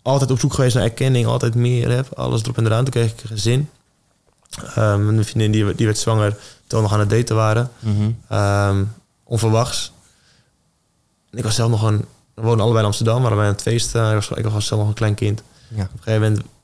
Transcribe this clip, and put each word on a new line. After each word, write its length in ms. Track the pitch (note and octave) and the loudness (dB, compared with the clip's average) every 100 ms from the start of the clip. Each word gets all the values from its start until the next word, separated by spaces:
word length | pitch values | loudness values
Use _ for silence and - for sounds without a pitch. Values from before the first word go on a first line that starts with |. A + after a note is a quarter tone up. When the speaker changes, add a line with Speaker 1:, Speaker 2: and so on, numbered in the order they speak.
Speaker 1:
altijd 300 | - C3+ C3 | 0 0 2
op 80 | C3 | 2
zoek 140 | C#3 | 0
geweest 220 | - B2+ A#2+ | 2 2 2
naar 80 | |
erkenning, 420 | A2+ - C3 B2+ A2+ | 0 0 0 2 2
altijd 280 | A#2+ A#2+ A#2 | 0 0 0
meer, 340 | A#2+ B2 A#2 | 0 0 0
hè, 120 | B2 B2+ - | -2 -4 -6
alles 280 | B2+ A#2+ | -2 -2
erop 140 | A2+ A#2+ | -2 0
en 80 | A2+ | 0
eraan. 180 | A2 | 2
Toen 100 | B2+ | 0
kreeg 180 | A#2 A#2 | 0 -2
ik 100 | A2 | -2
een 60 | A2 | -10
gezin. 420 | A2 G#2 B2+ D3 _ _ _ _ _ _ _ _ - - - | -4 0 0 -2 _ _ _ _ _ _ _ _ -16 -6 0
Ehm, 300 | G#2+ G2+ G#2 | 2 2 2
mijn 200 | A2 G#2 | 0 0
vriendin 260 | A2+ G#2+ | 0 2
die, 240 | G#2+ G2+ - | 2 0 0
die 100 | A2+ | 0
werd 120 | G#2 | 0
zwanger 340 | - A2 G#2 | 0 2 0
terwijl 360 | G#2 - - _ | -2 -14 -20 _
we 140 | A#2 | -2
nog 120 | G#2 | 0
aan 60 | G#2 | 0
het 100 | G#2 | 2
daten 260 | A2 A#2+ A2 | 0 2 0
waren. 340 | A2 G#2+ B2 - | 2 0 -2 -6
Speaker 2:
Mhm. 320 | A2+ G#2 G#2 A#2 - | -2 0 0 -4 -4
Speaker 1:
Ehm, 560 | G#2+ G2+ G2+ G2+ G2 G2 - _ _ | 0 2 2 2 0 -2 -6 _ _
onverwachts. 720 | _ A#2 A2 A2 B2 - - - _ _ _ _ _ _ _ _ _ _ _ _ _ | _ -2 2 2 0 -4 -10 -14 _ _ _ _ _ _ _ _ _ _ _ _ _
En 60 | G#2 | -8
ik 60 | |
was 120 | A2+ G#2+ | -2 0
zelf 140 | A#2 | 2
nog 120 | A2+ | 2
een, 140 | A2 G#2 - _ _ | 2 0 -2 _ _
we 80 | - | -6
woonden 180 | A2+ A2+ | 0 2
allebei 200 | G#2+ A2+ | 2 2
in 60 | G#2 | 0
Amsterdam, 360 | F#2+ A2+ A#2+ | 0 0 2
waren 160 | B2 G#2 | 2 2
bij 100 | G#2 | 0
het 140 | G2 | 0
feest. 340 | - A#2 G#2+ A#2 | -2 -2 0 0
Eh, 120 | A2 | 0
ik 60 | |
was, 160 | G#2+ - | 0 -2
ik 160 | - A2 | -4 -4
was 200 | G#2+ - | -2 -2
zelf 140 | G#2+ | -2
nog 100 | G#2+ | -2
een 60 | G#2 | 0
klein 180 | G#2+ G#2 | -2 0
kind. 280 | G#2 A2 - _ - | -2 -4 -8 _ -12
Speaker 2:
Ja. 160 | G#2+ | -8
Speaker 1:
Op 60 | F#2+ | -8
een 60 | - | -8
gegeven 180 | - A2 | -2 0
moment 240 | G#2+ G#2 - _ | 2 0 -4 _